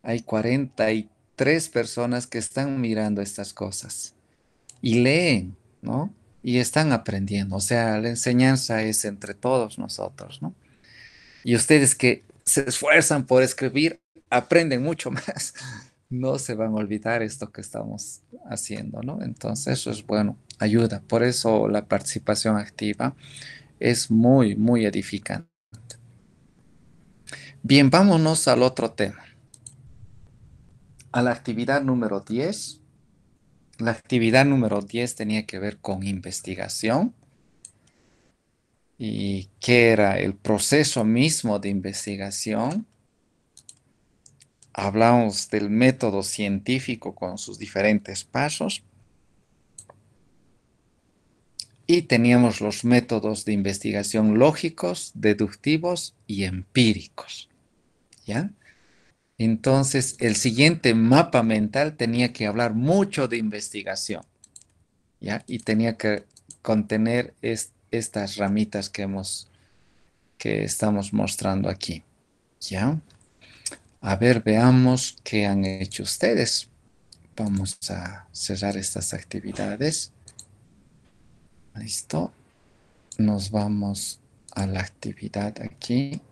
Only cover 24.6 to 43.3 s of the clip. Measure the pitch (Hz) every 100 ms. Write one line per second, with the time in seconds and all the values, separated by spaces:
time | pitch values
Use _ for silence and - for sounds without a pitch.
24.6 | 110 120 107 101 - 101 - 98 - _
25.6 | _ - - - - _ _ _ _ _
26.6 | _ _ _ _ _ _ - - - -
27.6 | - 139 139 160 196 165 156 160 - 123
28.6 | 127 - 113 - 95 - - _ _ _
29.6 | - - - - - - - _ - -
30.6 | _ _ _ - - 127 123 120 - 110
31.6 | 120 143 135 127 113 98 - 113 160 220
32.6 | - - _ _ _ _ _ _ _ _
33.6 | _ - 117 110 _ 123 113 127 139 135
34.6 | 113 101 101 113 123 - 107 107 104 95
35.6 | 101 104 - 95 98 98 92 - 90 92
36.6 | 95 - 110 131 233 - _ _ _ _
37.6 | - _ _ _ _ _ _ _ _ _
38.6 | _ _ _ _ 113 107 101 98 95 _
39.6 | - 120 117 107 101 95 98 98 - 104
40.6 | - 143 147 127 107 113 151 151 117 104
41.6 | 101 98 98 101 - 98 98 - 110 107
42.6 | 123 185 220 _ _ _ _